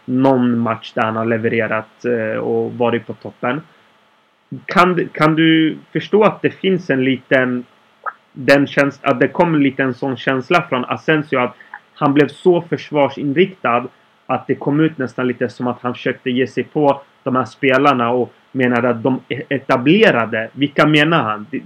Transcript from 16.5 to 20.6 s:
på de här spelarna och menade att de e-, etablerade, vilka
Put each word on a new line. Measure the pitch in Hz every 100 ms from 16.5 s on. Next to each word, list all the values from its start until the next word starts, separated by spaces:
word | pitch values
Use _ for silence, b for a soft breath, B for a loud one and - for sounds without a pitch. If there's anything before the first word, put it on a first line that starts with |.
| -
på | 120 156 147 139 - _
de | 135 127
här | 120
spelarna | - 139 131 143 127 117
och | 123 113 _ _
menade | - 123 123 123
att | 117
de | 135 131 -
e-, | 123 -
etablerade, | 139 - 131 131 196 214 127 110 113 110
vilka | 127